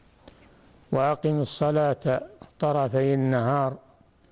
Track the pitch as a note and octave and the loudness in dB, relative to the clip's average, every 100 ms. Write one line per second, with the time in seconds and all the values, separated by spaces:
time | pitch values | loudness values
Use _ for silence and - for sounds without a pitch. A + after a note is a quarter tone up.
0 | - _ - - - - - - - C3+ | -20 _ -20 -20 -20 -20 -20 -20 -4 0
1 | C#3+ D3+ D#3 D3+ C3 - D3 D3+ D3 C3 | 0 0 0 0 -2 -2 0 2 0 0
2 | C#3+ B2+ D4 - - - D3+ C#3+ C3+ C3 | -2 -2 -4 -16 -20 -4 -2 0 0 0
3 | C3+ C#3 C3 B2+ A#2 C#3+ C3+ C3+ - _ | 2 2 2 0 0 0 -2 -6 -16 _
4 | _ _ _ | _ _ _